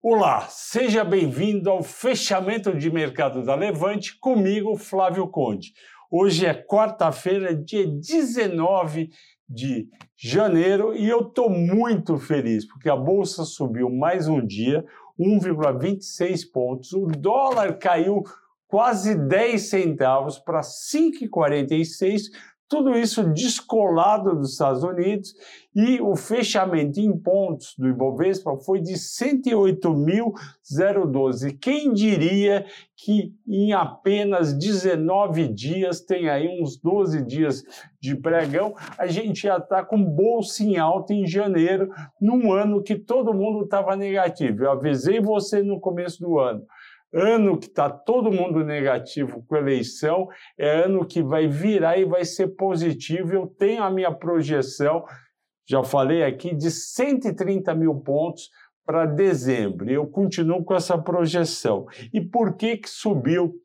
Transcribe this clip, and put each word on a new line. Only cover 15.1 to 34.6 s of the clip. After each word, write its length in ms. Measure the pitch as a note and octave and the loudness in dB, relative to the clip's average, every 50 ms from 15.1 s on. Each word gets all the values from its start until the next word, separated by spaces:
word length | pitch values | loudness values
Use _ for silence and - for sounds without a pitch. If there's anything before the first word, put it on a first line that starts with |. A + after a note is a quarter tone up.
| _ | _
um 220 | - E3+ G3 G#3+ G3+ | 0 2 2 2 2
vírgula 360 | F3 F#3 E3+ D3+ D#3 C#3+ B2+ | 2 0 -2 2 2 0 0
vinte 260 | B2 C3+ F#3+ G3+ G3 | 0 -2 -2 -4 -4
e 40 | - | -8
seis 400 | - - - F3 F3+ F#3 E3+ - | -16 -4 -2 -2 -2 -2 -4 -6
pontos, 480 | - _ C3 B2 B2 C3 B2+ C3 - F3+ | -6 _ -2 -2 -2 -4 -8 -10 -6 -4
o 140 | F#3+ G3 | -4 -2
dólar 720 | E3 D#3 C#3+ C#3+ F#3+ A3+ C4+ C#4 C4+ B3+ A#3+ G3+ F#3 D#3+ - | -2 -4 -2 0 0 2 2 2 2 2 2 0 0 -2 -2
caiu 420 | - F#3+ E3+ E3 E3 F#3+ G#3 G3 - - - - _ _ _ _ _ | 0 2 2 2 2 2 0 -2 -4 -6 -16 -20 _ _ _ _ _
quase 480 | _ G3 G#3 A#3 B3 A#3 F#3+ F#3 G#3+ G#3+ | _ 2 2 4 2 2 0 0 0 0
dez 540 | E3 C#3+ C3+ F3 G3+ A#3 A#3 A#3 G3+ - - | 0 2 2 2 4 4 2 0 -2 -2 0
centavos 680 | - F#3+ F3+ E3 D3 - C3+ B2+ C3 C3+ C3+ D3+ C#3+ | -2 0 0 0 0 2 2 2 2 2 0 -2 -8
pra 240 | - _ D#3+ E3+ D#3 | -8 _ -4 -4 -4
cinco 640 | D3 - - - - - - D4+ E4 D#4+ - - A#3+ | -4 -6 -14 -14 -10 -4 0 2 2 2 0 -2 -8
e 40 | |
quarenta 460 | G#3 - F3 D#3 C#3+ D3 D3 C#3 C3 D#3+ | -4 0 2 2 2 2 0 0 0 0
e 100 | D#3 E3 | 0 0
seis, 460 | D#3+ - - G3 F#3+ G#3+ G#3 G#3 - - - - - _ _ _ | -2 -4 -2 0 0 0 0 -4 -6 -18 -20 -20 -20 _ _ _
tudo 300 | _ C#4+ D4+ C4+ C4+ B3 | _ 0 2 2 2 2
isso 260 | A#3 A#3 A3+ - A3+ G#3 E3 | 2 0 0 0 0 0 2
descolado 1040 | D3+ D#3 B3+ A#3+ A#3+ - - - A#3 A3 G#3 F#3 E3 E3 F3 G3+ G#3+ G#3 F#3+ G3 E3+ | 0 0 -2 -2 -4 -6 -6 -2 0 2 2 4 4 4 4 4 2 2 2 0 0
dos 180 | D#3 C#3 C3 - | 0 -2 -4 -2
Estados 300 | - D3+ C#3 C3 B2+ D#3 | 0 0 2 2 0 -2
Unidos, 520 | F3+ F3+ F3 F3 F#3+ G#3 G#3 G3 - - - - - - - _ _ _ | -2 -2 0 0 0 -2 -2 -6 -12 -20 -20 -20 -20 -20 -20 _ _ _
e 260 | G3+ A3 B3 B3+ A#3+ | 2 4 4 2 2
o 140 | - G3+ F#3+ | 2 0 0
fechamento 840 | - - - A3 B3 A3+ - - G#3 F#3+ F#3 F3 D#3+ D3 D3 C#3+ G3 | -2 -2 -2 -2 -2 0 0 0 0 0 2 0 0 0 0 0 0
em 160 | G#3+ G#3+ F#3 | 0 0 0
pontos 600 | E3+ - F3 F#3 G3 G3 F3+ D#3 C3 - - - | 0 0 2 2 2 2 0 -4 -8 -10 -18 -8
do 100 | - B2+ | -2 0
Ibovespa 720 | C3 B2+ B2 C3 C3+ C3 C3 E3+ F#3+ F#3+ F#3 - D#3+ C#3 | 0 0 2 0 -2 0 0 0 0 0 -2 -4 -6 -6
foi 240 | C#3 - - F#3+ F#3+ | -6 -2 -2 -2 -2
de 160 | E3 F3 F#3 | -2 -4 -6
cento 500 | F3 - - - - A#3+ C#4+ C#4+ C4 C4 | -8 -8 -10 -6 -4 -2 0 0 0 0
e 60 | B3+ A3+ | 2 2
oito 400 | G#3+ G3 F#3+ F#3+ F#3+ - F3+ D#3+ | 4 4 4 2 2 0 0 2
mil 400 | C#3+ C#3+ D#3+ F#3 A3 A#3 A3+ - - D3 - - _ _ | 2 2 2 2 2 0 -2 -4 -6 -16 -20 -20 _ _
zero 380 | - C#3 D3 F#3 G3 G3+ G3+ F3+ | -6 -2 0 2 2 2 2 0
doze. 480 | D3+ C3 C#3 C3+ C3 B2+ A#2+ C3 C#3 C#3 | 0 0 0 0 0 0 -2 -4 -6 -8
Quem 400 | - - B3 C#4+ D4+ D4+ C#4 A3+ | -4 -2 -2 -2 2 2 2 2
diria 720 | G3+ G#3+ A3 G3+ E3 D#3 E3+ F#3+ G3+ G3+ G3+ G3+ G3 G3 - - - - _ _ | 4 4 4 4 4 2 2 2 4 4 4 2 2 -2 -6 -18 -20 -20 _ _
que 380 | - - G#3 G#3 G#3 F3+ - - _ _ | -12 -2 0 0 2 0 -2 -10 _ _
em 240 | - G3 G3 G3+ G#3 | -4 0 0 2 2
apenas 800 | G#3 F#3 E3 - - - _ F#3+ G3+ G#3 G#3 G3+ G3 F3 E3+ D3+ | 2 2 0 -2 -6 -2 _ 2 2 2 2 2 2 2 2 2
dezenove 960 | C#3 C#3 | 0 0